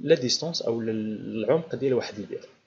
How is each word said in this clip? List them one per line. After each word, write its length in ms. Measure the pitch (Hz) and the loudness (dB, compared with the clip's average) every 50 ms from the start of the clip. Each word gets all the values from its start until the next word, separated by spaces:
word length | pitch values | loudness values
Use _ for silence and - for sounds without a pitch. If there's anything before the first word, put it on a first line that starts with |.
لا 140 | - 139 165 | 4 4 4
ديستونس 480 | 151 131 120 - - 147 165 165 - - | 6 6 0 0 0 0 -2 -4 -2 -2
أو 180 | - 113 117 | 0 0 0
ال-، 80 | 113 113 | 0 -2
العمق 880 | 110 110 107 110 107 104 - 104 107 113 107 - 143 180 165 - - | -2 -2 -2 -2 -4 -6 -6 -6 -4 -2 2 2 2 2 2 -2 -6
ديال 200 | 117 131 139 131 | -2 0 2 2
واحد 240 | 117 107 - - 104 | 2 0 -2 -8 -10
البير. 300 | 95 - - - - - - _ _ | -10 -10 -10 -12 -12 -14 -20 _ _